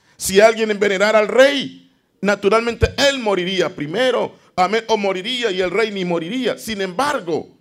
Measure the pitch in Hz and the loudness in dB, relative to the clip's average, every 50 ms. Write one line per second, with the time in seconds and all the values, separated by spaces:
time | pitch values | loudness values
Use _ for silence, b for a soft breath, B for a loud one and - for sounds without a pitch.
0 | b b b - - - 190 196 214 226 226 214 226 214 208 190 202 202 196 185 | b b b -10 -6 0 4 6 6 6 6 4 0 -2 0 0 0 0 0 2
1 | 202 214 214 214 214 196 208 233 262 285 277 - 165 131 - - - _ _ _ | 2 4 4 4 2 4 6 6 6 6 4 0 -4 -6 -10 -16 -20 _ _ _
2 | _ _ _ _ 190 202 202 196 202 196 214 226 233 233 226 - 226 - - - | _ _ _ _ -2 -2 0 0 2 2 2 2 0 -2 -2 0 0 0 0 2
3 | 269 277 277 262 226 208 196 180 175 185 196 180 165 147 135 - 147 147 165 220 | 0 0 0 0 -2 -2 -2 -2 -2 -2 -2 -2 -2 -4 -4 -8 -8 -6 -2 -2
4 | 254 254 226 220 190 - b b b b _ - 185 180 208 226 220 - 226 208 | 0 0 0 -2 -4 -6 b b b b _ -2 0 0 0 -2 -2 0 -2 0
5 | 202 196 190 185 185 233 262 247 240 214 185 185 185 180 175 202 226 220 202 196 | 0 -2 -2 -4 -6 -6 -6 -4 -4 -4 -2 -2 -2 -2 0 -2 -2 -2 -2 -4
6 | 180 175 170 165 160 170 233 262 247 190 - - - 226 220 196 190 185 175 196 | -4 -4 -4 -4 -4 -6 -6 -4 -4 -4 -4 -6 -8 -8 -6 -6 -6 -8 -8 -8
7 | 269 294 294 254 180 165 160 - - - _ _ | -6 -6 -6 -6 -4 -6 -6 -6 -6 -10 _ _